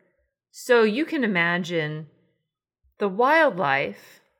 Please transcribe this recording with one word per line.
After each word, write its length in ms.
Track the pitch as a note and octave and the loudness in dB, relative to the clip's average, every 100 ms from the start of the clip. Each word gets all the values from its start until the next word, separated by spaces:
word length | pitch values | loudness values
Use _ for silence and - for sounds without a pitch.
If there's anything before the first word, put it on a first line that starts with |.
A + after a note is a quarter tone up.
| _ _ _ _ _ | _ _ _ _ _
So 320 | - - A#3+ | -14 2 4
you 220 | A3 G#3+ D#4+ | 4 0 -2
can 180 | D#4 | -2
imagine 840 | A3+ F#3 E3+ F3 E3 E3+ D3+ D#3 D#3 _ _ _ _ _ _ _ _ _ | -2 0 0 -2 -4 -4 -4 -8 -14 _ _ _ _ _ _ _ _ _
the 100 | G3+ | -4
wildlife 1120 | F#3+ B3 D#4+ D4+ E3+ D3 C3+ D3+ G3+ - - _ _ | 0 2 4 2 0 0 0 -2 -8 -18 -20 _ _